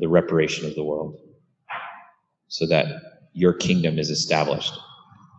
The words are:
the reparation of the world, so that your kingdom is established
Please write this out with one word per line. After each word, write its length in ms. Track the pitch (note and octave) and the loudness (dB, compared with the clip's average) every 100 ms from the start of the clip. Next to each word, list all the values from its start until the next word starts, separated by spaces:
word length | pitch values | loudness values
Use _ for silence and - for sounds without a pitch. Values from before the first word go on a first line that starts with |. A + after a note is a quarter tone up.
the 80 | E2 | 2
reparation 580 | E2+ - E2 D2+ - D#2 | 4 4 2 2 0 -6
of 80 | |
the 100 | D2+ | -6
world, 320 | D2+ D2+ D2+ - - _ _ _ - - - - - _ _ _ - | -4 -4 -6 -10 -20 _ _ _ -14 -14 -12 -16 -20 _ _ _ -12
so 180 | - E2 | -4 2
that 200 | D#2+ - - - - _ | 2 2 -4 -14 -20 _
your 200 | - F2+ | 2 4
kingdom 480 | E2+ E2+ F2+ E2 D#2 | 4 2 2 2 0
is 100 | D2+ | -2
established 640 | D2+ - D#2 D2 - - - - - - - - | -2 0 0 2 0 -4 -8 -18 -20 -20 -20 -20